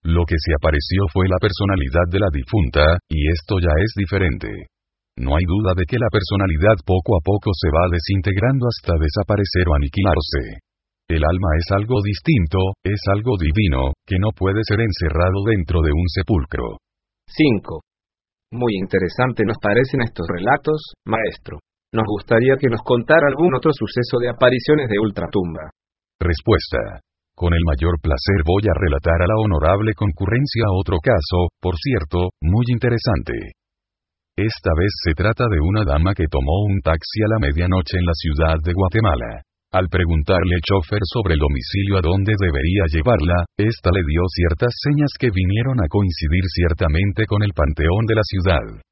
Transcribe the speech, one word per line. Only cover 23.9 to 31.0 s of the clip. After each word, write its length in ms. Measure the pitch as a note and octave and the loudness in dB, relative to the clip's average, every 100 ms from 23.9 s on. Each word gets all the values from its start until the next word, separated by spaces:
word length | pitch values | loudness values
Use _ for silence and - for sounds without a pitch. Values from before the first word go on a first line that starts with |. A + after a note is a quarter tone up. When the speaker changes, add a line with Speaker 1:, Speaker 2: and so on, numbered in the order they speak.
| B2 A#2+ B2 | -4 -2 -2
Speaker 2:
de 100 | A#2+ | -2
apariciones 600 | A#2 B2+ B2+ C3 D3+ B2+ | 2 2 4 2 2 2
de 100 | G2+ | 0
ultratumba. 720 | A2 G2 E2+ G#2 F2 D#2+ D#2 _ _ _ _ _ | 0 -4 -2 -2 -2 -8 -14 _ _ _ _ _
Speaker 1:
Respuesta. 800 | F2 D#2+ - G2 - A#1+ A1+ - _ _ _ | -2 0 2 0 0 -4 -4 -12 _ _ _
Con 200 | - F2 | -4 0
el 80 | E2 | 2
mayor 360 | E2+ C#2+ E2+ D#2+ | 0 0 0 0
placer 400 | D#2+ C2+ - G2 | -2 -2 0 0
voy 220 | D#2+ F#2+ G#2+ | 2 2 2
a 80 | |
relatar 480 | D#2+ F2 C#2+ F2 E2+ | 0 0 0 0 2
a 60 | F2+ | 2
la 100 | A2 | 2
honorable 560 | G#2+ D#2+ D2+ G2+ A2 | 2 2 2 2 0
concurrencia 800 | A2 G#2 D#2 G2 A#2 C#3 A2+ G#2+ | 0 -2 -2 -2 0 0 0 0
otro 260 | F#2 F#2 | 0 0
caso, 500 | F2 | 0